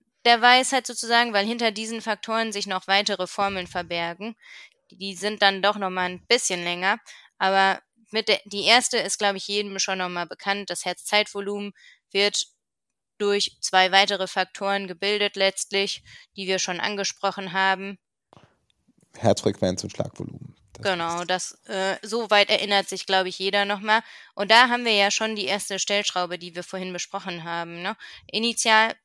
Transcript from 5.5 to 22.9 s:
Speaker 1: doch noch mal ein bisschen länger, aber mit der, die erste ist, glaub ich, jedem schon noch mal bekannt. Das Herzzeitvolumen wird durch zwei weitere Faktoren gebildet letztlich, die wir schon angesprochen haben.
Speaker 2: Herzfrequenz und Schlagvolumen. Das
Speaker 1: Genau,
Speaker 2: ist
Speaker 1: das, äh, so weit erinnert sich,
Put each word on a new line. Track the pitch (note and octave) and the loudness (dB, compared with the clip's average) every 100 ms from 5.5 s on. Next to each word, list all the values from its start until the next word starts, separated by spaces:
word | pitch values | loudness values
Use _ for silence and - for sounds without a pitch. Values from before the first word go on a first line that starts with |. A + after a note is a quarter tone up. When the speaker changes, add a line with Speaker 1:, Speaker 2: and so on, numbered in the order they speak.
| F#3+ | 4
Speaker 1:
doch | G3 G#3 | 0 0
noch | F#3+ | -2
mal | F#3 F3+ | -2 -4
ein | F3+ - | -4 0
bisschen | B3 - F3+ | 0 0 -4
länger, | F3 F3 F#3+ A3+ - - - - | -4 -2 -2 -2 -6 -20 -16 -2
aber | F#3+ F#3+ G3 F#3+ _ _ A3+ | 2 4 4 2 _ _ _
mit | A3 A3 | -4 0
der, | G3 G3+ | 0 -2
die | G3+ | -2
erste | F3 A#3+ - A#3 | 4 4 4 -2
ist, | F3+ - | -2 0
glaub | G#3 G3 | 0 -2
ich, | - | -4
jedem | G3+ G#3 G3 | -4 -4 -4
schon | - F#3+ | -4 -2
noch | F3+ | -4
mal | F3 E3+ | -4 -8
bekannt. | - G3+ G3+ G3 | -8 -4 -4 -4
Das | F3 | -6
Herzzeitvolumen | F#3 F3+ - G#3 G#3 G3+ G3 G#3 G3+ - - _ _ | -6 -6 0 0 0 -4 -6 -6 -8 -14 -20 _ _
wird | F#3+ G3+ - - _ _ _ _ _ _ - | 0 0 0 -6 _ _ _ _ _ _ -4
durch | G3+ G3+ - - | 0 0 -2 -6
zwei | - F#3 F#3 | 0 4 6
weitere | F#3+ G3+ G3 F#3 | 6 4 0 -4
Faktoren | - F#3 - G3 G3 G3 | -4 -4 -4 -4 -2 -4
gebildet | F3 G3 G#3 G3+ G3 | -6 -2 0 -2 0
letztlich, | G3 - - G3 G3 - - - _ - | 0 0 -4 -2 -2 -6 -12 -20 _ -10
die | F#3 | -4
wir | F#3+ | -2
schon | - F3 | -2 -2
angesprochen | F#3+ G3+ F#3+ - G3 F#3 F#3+ | -2 -2 -6 -2 -4 -4 -6
haben. | F#3+ F#3+ F#3+ G3 G3 _ _ _ - _ _ _ _ _ _ _ - | 0 2 0 -4 -14 _ _ _ -20 _ _ _ _ _ _ _ -2
Speaker 2:
Herzfrequenz | A2+ G2 G#2 G2+ G2 F#2+ | 2 2 2 0 -2 -2
und | - | -8
Schlagvolumen. | - - - - - - - _ | -8 -8 -8 -12 -12 -18 -20 _
Das | - | -8
Speaker 1:
Genau, | G3+ F3 E3 E3+ | -4 -2 -2 -4
Speaker 2:
ist | F3 | -2
Speaker 1:
das, | F#3 - - - | -2 -4 -12 -8
äh, | G3+ F#3+ F#3 | -4 -2 -4
so | G#3+ A3+ G#3+ | -4 -4 4
weit | G#3 G3+ | 4 6
erinnert | G#3+ G3+ G3+ | 2 2 0
sich, | F#3+ | 0